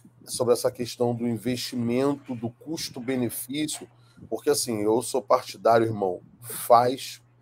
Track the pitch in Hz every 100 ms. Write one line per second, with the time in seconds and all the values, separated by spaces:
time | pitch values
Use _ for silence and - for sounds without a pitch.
0 | - _ - - 120 117 127 123 117 -
1 | 120 117 120 110 113 123 - 123 117 120
2 | 139 143 - 120 117 - 147 156 - 135
3 | 120 127 117 - - 143 151 - - _
4 | _ - - 110 147 143 123 110 104 113
5 | - 131 - 127 - 98 110 117 113 104
6 | 95 90 - - - - - 120 123 131
7 | - - _ _